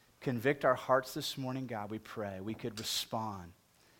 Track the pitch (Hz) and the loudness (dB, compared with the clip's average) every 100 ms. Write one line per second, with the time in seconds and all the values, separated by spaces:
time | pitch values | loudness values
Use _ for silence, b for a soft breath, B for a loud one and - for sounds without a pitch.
0 | B _ 143 120 131 - 139 123 - 131 | B _ -2 2 4 4 4 4 6 4
1 | 131 156 - - 131 131 123 110 104 110 | 4 -6 -4 -4 -4 -4 -4 -6 -4 -6
2 | - 113 101 95 101 110 120 107 113 - | -6 -4 -4 -4 -4 -4 -4 -4 -2 -2
3 | - 117 110 98 87 - _ b b b | -2 -2 -2 -4 -10 -16 _ b b b